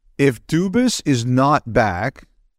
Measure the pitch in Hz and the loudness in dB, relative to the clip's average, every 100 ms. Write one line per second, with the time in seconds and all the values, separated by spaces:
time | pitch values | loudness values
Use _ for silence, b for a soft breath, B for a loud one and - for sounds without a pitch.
0 | _ - 139 123 - 151 190 202 254 - | _ 0 0 0 -4 -2 0 0 0 -2
1 | - 131 117 127 139 147 - 110 110 90 | -2 -2 0 0 2 0 0 0 0 -2
2 | 117 - - _ _ | -6 -8 -20 _ _